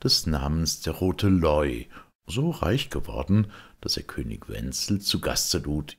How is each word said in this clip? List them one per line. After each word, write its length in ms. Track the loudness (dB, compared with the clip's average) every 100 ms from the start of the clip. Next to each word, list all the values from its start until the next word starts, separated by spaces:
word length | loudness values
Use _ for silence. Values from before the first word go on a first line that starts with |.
des 240 | 0 2 2
Namens 540 | 0 2 0 0 -2
der 120 | -6
Rote 340 | 0 0 2 4
Leu 580 | 6 6 4 2 -2 -8 -16 -20 _ -6
so 240 | -2 -2
reich 380 | 0 0 0 0
geworden, 640 | -4 -4 -4 2 2 2 -4 -20 _
dass 160 | -4 -4
er 60 |
König 440 | -6 -8 -6 -8 -8
Wenzel 540 | -8 -6 -6 -2 -2
zu 180 | 0 -2
Gaste 380 | 0 0 0 -2
lud, 400 | 0 -4 -4